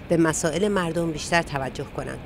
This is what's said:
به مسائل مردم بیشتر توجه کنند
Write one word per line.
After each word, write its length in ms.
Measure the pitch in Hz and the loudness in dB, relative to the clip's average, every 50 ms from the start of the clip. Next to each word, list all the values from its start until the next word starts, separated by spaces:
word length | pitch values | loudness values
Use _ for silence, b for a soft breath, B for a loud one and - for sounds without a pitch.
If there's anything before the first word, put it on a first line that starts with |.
| B - | B 2
به 80 | 175 160 | 4 4
مسائل 500 | 165 160 151 - - 165 143 170 202 208 | 6 4 4 2 0 0 0 2 2 2
مردم 440 | 202 190 175 165 160 175 170 165 | 2 2 0 0 0 0 -2 -2
بیشتر 300 | 151 147 - - 175 170 | -2 -4 -2 2 2 2
توجه 440 | 165 - - 139 135 131 - - 143 - - 151 | 2 0 -2 -4 -4 -4 -6 -8 -10 -8 -8 -8
کنند 220 | 135 131 131 131 135 | -8 -8 -8 -10 -12